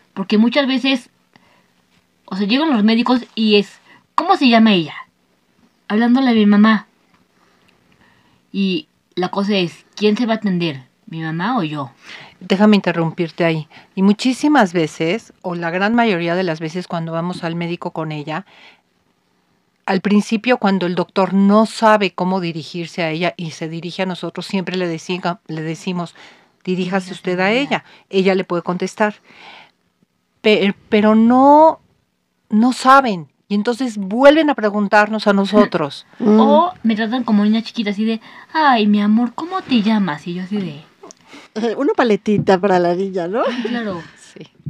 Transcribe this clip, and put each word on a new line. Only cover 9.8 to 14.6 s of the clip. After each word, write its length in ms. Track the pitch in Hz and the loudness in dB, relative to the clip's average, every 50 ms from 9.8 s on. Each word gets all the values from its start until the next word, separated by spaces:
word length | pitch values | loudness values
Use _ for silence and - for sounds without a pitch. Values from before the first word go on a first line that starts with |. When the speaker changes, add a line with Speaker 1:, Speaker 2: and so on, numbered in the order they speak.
| _ _ _ | _ _ _
Speaker 1:
¿quién 220 | - 208 208 214 | 0 0 2 2
se 100 | 214 247 | 2 0
va 80 | 220 226 | -2 -2
a 20 | 220 | -2
atender? 440 | 220 202 180 175 170 165 143 131 127 _ _ _ _ | -2 -2 -2 -2 -2 -4 -6 -8 -14 _ _ _ _
¿Mi 140 | - 165 160 | -14 -10 -8
mamá 380 | 160 160 160 170 180 220 262 233 | -6 -6 -6 -4 -4 -4 -2 -2
o 40 | |
yo? 280 | 170 151 151 151 139 127 - _ - - - - - - _ - | -4 -4 -6 -8 -10 -12 -14 _ -20 -20 -20 -20 -20 -20 _ -10
Speaker 2:
Déjame 360 | 185 180 208 180 208 214 208 | -4 -2 2 4 6 6 6
interrumpirte 680 | 190 - 180 165 170 165 160 - - 170 156 - - 175 | 4 2 0 -2 -2 -2 -4 -4 -6 -6 -6 -4 -2 0
ahí. 240 | 165 165 156 147 - - - - _ _ | 0 0 -2 -6 -10 -16 -20 -20 _ _
Y 80 | 196 | 2
muchísimas 720 | 190 202 208 - - 254 254 - - 302 302 269 | 2 2 2 2 0 -2 -2 0 0 2 4 4